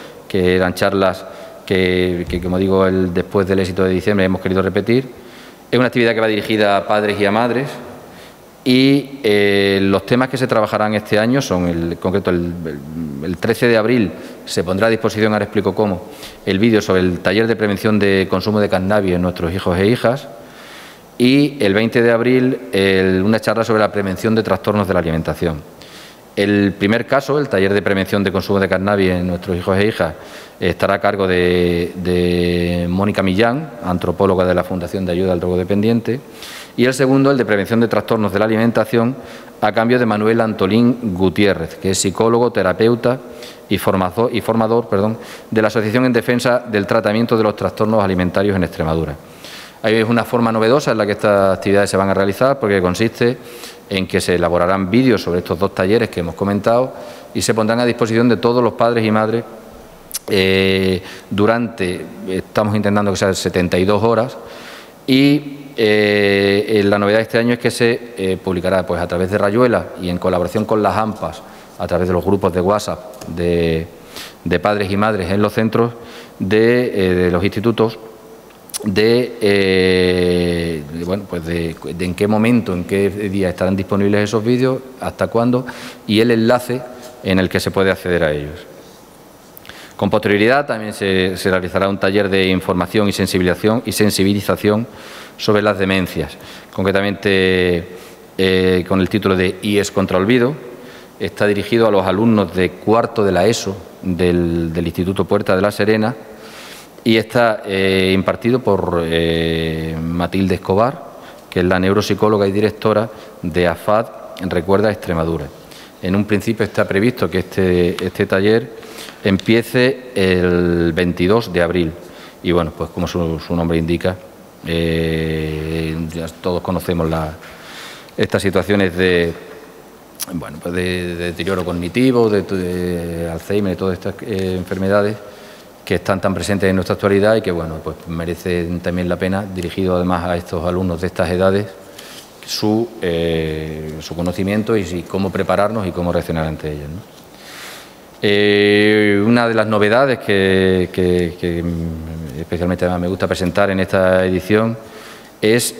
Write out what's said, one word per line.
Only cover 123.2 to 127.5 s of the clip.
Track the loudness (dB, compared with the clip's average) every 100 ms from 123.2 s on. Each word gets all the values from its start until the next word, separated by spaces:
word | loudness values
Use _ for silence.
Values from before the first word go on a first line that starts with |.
| -2 -4
su | -4 -2
nombre | 0 0
indica, | 0 -2 -2 -6 -12 -20 -20 -14 -6
eh, | -2 -2 -2 -2 -2 -4 -4 -4 -6 -6 -4 -4 -6 -8
ya | -8 -10 -8
todos | -4 -4
conocemos | -2 -4 -2 -2 -2
la, | -2 -6 -10 -18